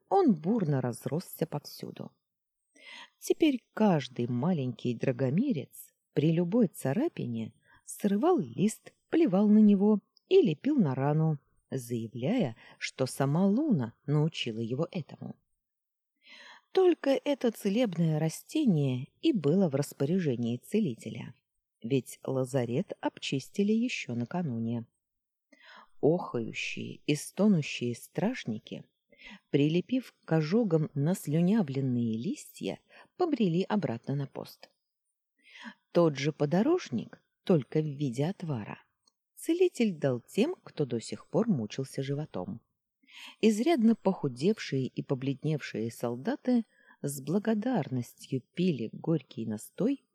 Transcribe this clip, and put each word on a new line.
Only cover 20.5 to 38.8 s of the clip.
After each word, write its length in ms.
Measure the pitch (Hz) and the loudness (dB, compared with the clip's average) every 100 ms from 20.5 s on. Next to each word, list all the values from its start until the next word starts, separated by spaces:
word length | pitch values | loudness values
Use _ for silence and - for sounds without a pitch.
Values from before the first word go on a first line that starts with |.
| 123 | -4
целителя, 800 | - 208 196 113 - - - - _ _ _ _ | -2 -2 0 -4 -10 -12 -12 -16 _ _ _ _
ведь 380 | 113 135 - - | -2 -2 -2 -8
лазарет 680 | - 131 131 131 120 120 196 - | -6 -4 -2 -2 0 -2 -4 -6
обчистили 720 | 294 - - 139 - - 202 | -8 -8 -6 -6 -4 -2 0
ещё 420 | 220 247 - - | 2 0 -6 -6
накануне. 720 | 233 233 175 170 117 113 120 117 _ _ _ _ _ _ _ - - - - | -6 -4 -4 -4 -4 -4 -4 -8 _ _ _ _ _ _ _ -20 -20 -20 -2
Охающие 1000 | 143 175 - 123 110 107 - - 117 - - | 0 2 -2 -6 -6 -8 -8 -8 -10 -8 -2
и 100 | 147 | -2
стонущие 800 | - - 208 185 143 - 120 117 | -4 0 2 4 0 -4 -6 -6
стражники, 880 | - - 185 262 - 110 - - - _ _ - - 202 _ | -8 -4 -4 -4 -6 -8 -10 -16 -16 _ _ -20 -20 -20 _
прилепив 640 | 147 147 170 - 262 - _ | 0 2 0 -2 -4 -6 _
к 80 | - | -2
ожогам 580 | 160 151 208 226 160 151 | 0 2 0 2 0 0
наслюнявленные 1200 | 143 143 190 - 151 175 226 156 135 135 123 117 110 | -2 -2 -2 -2 0 2 2 0 -2 -2 -2 -2 -4
листья, 600 | 131 302 - - 92 - _ - - - | -6 -8 -12 -10 -8 -8 _ -20 -20 -4
побрели 460 | 359 285 202 165 | -2 2 2 2
обратно 520 | 190 214 139 113 - | 0 -2 -2 -4 -4
на 140 | 143 139 | -4 -4
пост. 420 | - - - - _ _ _ _ _ _ _ _ - 240 - _ | -8 -14 -16 -20 _ _ _ _ _ _ _ _ -20 -18 -18 _
Тот 260 | 180 170 135 | 4 4 2
же 140 | 139 | -2
подорожник, 880 | 151 147 175 233 359 - - - - _ _ | 0 0 2 2 0 0 -6 -6 -12 _ _
только 380 | - 175 - 156 | 2 2 2 -2
в 40 | |
виде 420 | 156 139 147 117 151 | -2 -2 -4 -2 -2
отвара, 520 | 202 165 127 101 - | -4 -6 -6 -8 -12